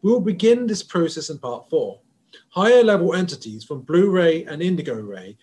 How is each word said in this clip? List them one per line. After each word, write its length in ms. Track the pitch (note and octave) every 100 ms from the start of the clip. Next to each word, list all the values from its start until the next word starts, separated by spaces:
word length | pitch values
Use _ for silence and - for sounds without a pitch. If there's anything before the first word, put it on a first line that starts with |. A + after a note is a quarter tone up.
We 100 | G3
will 100 | A#3+
begin 460 | F#3 F3+ A3 A#3+ A#3+
this 160 | G#3
process 460 | - F3+ E3 D#3+ D3+
in 100 | D3
part 300 | B2+ A#2+ -
four. 300 | D#3+ G#2+ G2 _ _ _ - _
Higher 340 | - G#3 B3
level 320 | A3 G3+ F3 F3
entities 480 | F3+ D3 A2+ A2
from 180 | - C#3+
blue 280 | B2+ E3 G3+
ray 360 | F#3 E3+ E3 -
and 160 | D3+
indigo 340 | F3 F3 C#3+ A2+
ray 420 | G#2+ F#2+ F#2 G#2